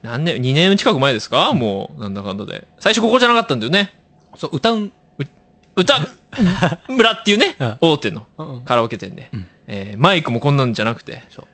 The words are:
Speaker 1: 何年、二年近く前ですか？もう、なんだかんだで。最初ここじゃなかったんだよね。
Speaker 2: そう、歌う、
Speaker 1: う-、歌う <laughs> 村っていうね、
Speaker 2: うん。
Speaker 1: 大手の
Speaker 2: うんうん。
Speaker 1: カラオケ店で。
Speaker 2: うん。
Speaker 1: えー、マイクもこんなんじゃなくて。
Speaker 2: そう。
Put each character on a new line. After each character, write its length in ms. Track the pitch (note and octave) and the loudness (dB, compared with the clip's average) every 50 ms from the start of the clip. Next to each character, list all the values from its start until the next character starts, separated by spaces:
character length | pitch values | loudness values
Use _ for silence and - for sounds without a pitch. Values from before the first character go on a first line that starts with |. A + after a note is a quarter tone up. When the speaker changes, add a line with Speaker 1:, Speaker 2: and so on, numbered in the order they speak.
Speaker 1:
何 220 | - A#2 A#2+ B2 D#3 | -10 -6 -4 -2 -2
年、 180 | E3+ C#3 G#2+ | -2 -2 -2
二 120 | B2+ B2+ C3+ | 0 0 2
年 240 | D3+ F3 F#3+ G3 | 2 4 4 4
近 160 | G3+ - C4 G3 | 4 4 2 2
く 60 | C3+ | 4
前 120 | C3+ C#3 | 2 2
で 80 | B2+ G#2+ | 2 0
す 100 | - - | -2 0
か？ 220 | - C3 F3+ C#4 C#4 | 0 2 2 2 2
も 380 | D#3+ A#2+ G#2+ G2 G2 - - - | 0 0 0 -2 -4 -6 -10 -12
う、 40 | D3+ | -10
な 60 | G#2+ | -10
ん 60 | G2+ G2 | -8 -8
だ 100 | G2+ G2 | -8 -8
か 100 | G2+ G2 | -8 -8
ん 40 | |
だ 80 | G2 G2+ | -8 -8
で。 200 | - - - - _ _ _ | -10 -12 -14 -14 _ _ _
最 140 | - G3+ A3 | 0 0 2
初 80 | A#3 | 2
こ 80 | A3 A3+ | 2 2
こ 100 | A3+ B3+ | 4 4
じ 60 | B3 | 4
ゃ 20 | |
な 60 | A#3+ A#3+ | 4 4
か 80 | A#3 | 2
っ 60 | A3+ | 2
た 80 | - C#3+ | 0 -2
ん 40 | A#2+ | -2
だ 60 | G#2+ | 0
よ 60 | A2+ | 0
ね。 220 | E3 G3+ G3+ F#3+ _ _ _ _ _ _ _ _ - | 0 0 0 -2 _ _ _ _ _ _ _ _ -14
Speaker 2:
そ 100 | - - | -12 -10
う、 80 | D3+ - | -6 -6
歌 160 | C3+ - A3+ | 0 0 0
う、 120 | A#3 G#3+ G#3 | 0 0 -2
Speaker 1:
う-、 80 | G3 _ _ _ _ _ - C#3+ - _ _ _ _ _ _ _ _ _ | -6 _ _ _ _ _ -10 -10 -10 _ _ _ _ _ _ _ _ _
歌 220 | - F3+ - C#4+ | 0 2 2 2
う 120 | B3 D3 - - _ _ _ - - A3+ | 0 0 -6 -10 _ _ _ -2 2 2
<laughs> 400 | F3 F#3 F#3+ - - E3+ - _ - C4 | 2 2 2 0 0 0 -4 _ -4 2
村 180 | C4 A3+ A3+ | 4 4 4
っ 120 | A3 - - | 2 0 0
て 80 | G#3 | 2
い 20 | G3+ | 2
う 40 | |
ね、 200 | G#3+ D#4 F#4+ - _ | 4 2 0 0 _
Speaker 2:
う 60 | C#3 | -4
ん。 120 | A#2 G#2 - | -4 0 2
Speaker 1:
大 160 | - E3 D#3 | 2 2 2
手 140 | C#3+ - G#2+ | 2 0 -4
の 140 | - G#2+ G#2 _ _ | -6 -6 -14 _ _
Speaker 2:
う 60 | - D#3 | -16 -14
ん 100 | D#3+ C3+ | -14 -12
う 40 | A#2+ | -14
ん。 20 | |
Speaker 1:
カ 140 | B2 - B2 | -4 0 2
ラ 80 | A#2+ A2+ | 2 2
オ 40 | |
ケ 100 | A2+ A#2 | 0 -4
店 160 | G2+ F#2+ F#2+ - | -8 -10 -12 -14
で。 160 | - - - - | -16 -16 -12 -12
Speaker 2:
う 40 | |
ん。 100 | G#2+ F2+ - _ _ _ | -12 -12 -12 _ _ _
Speaker 1:
え 280 | - G#2+ G2 G2 G#2 G#2 | -12 -10 -10 -10 -10 0
ー、 20 | G#2 | 4
マ 160 | C#3 F#3 G3 | 4 4 4
イ 80 | E3+ D3 | 2 0
ク 80 | - | -2
も 80 | A#2+ A#2 | -4 0
こ 120 | - C#3+ | 0 2
ん 60 | C#3+ | 2
な 80 | C#3 C3 | 2 2
ん 80 | B2 A2 | 0 0
じ 80 | - | -2
ゃ 40 | G#2+ | -2
な 100 | A2+ A#2 | -2 -4
く 60 | - | -6
て。 220 | - - - A#2+ - _ | -10 -16 -16 -16 -18 _
Speaker 2:
そ 120 | - - | -20 -20
う。 40 | - _ | -20 _